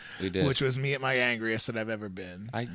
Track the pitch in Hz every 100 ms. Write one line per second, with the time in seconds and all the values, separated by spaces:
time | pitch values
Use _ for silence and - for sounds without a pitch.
0 | - - 95 92 139 135 135 127 139 139
1 | 131 131 123 117 113 110 - 113 110 107
2 | 104 95 92 90 107 117 120